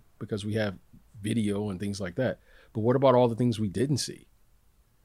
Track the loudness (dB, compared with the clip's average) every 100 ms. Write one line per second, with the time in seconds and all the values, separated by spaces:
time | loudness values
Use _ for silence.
0 | -16 -14 -8 -6 -2 -2 -2 -4 _ -20
1 | _ -8 -4 -2 0 -2 -4 -6 -6 -6
2 | -6 -2 -2 -4 _ -20 _ -2 2 4
3 | 6 6 6 4 0 0 -2 -2 0 0
4 | -4 -10 -20 _ _ _ _ _ _ _